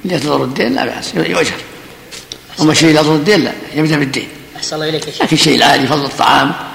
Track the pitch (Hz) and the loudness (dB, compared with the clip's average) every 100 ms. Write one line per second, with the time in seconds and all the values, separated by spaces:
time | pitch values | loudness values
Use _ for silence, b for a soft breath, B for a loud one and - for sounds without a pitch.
0 | 190 170 147 139 131 135 113 - 123 - | -2 -2 0 0 -2 -2 -2 0 -2 -6
1 | - 170 165 175 151 - - - - - | -6 -4 -2 0 -2 -4 -14 -18 -20 -20
2 | - - - - - - 151 147 160 151 | -18 -20 -16 -18 -16 0 2 4 4 4
3 | 151 156 160 196 123 - - 143 156 151 | 4 2 4 2 2 -4 -8 -2 0 0
4 | 135 127 - - - - - 156 156 156 | 0 -4 -10 -16 -18 -12 -8 -4 -4 -4
5 | - - - 156 156 127 123 143 131 151 | -8 -4 0 2 4 4 4 4 2 0
6 | 139 - 123 139 139 - - | -2 0 2 4 2 -4 -10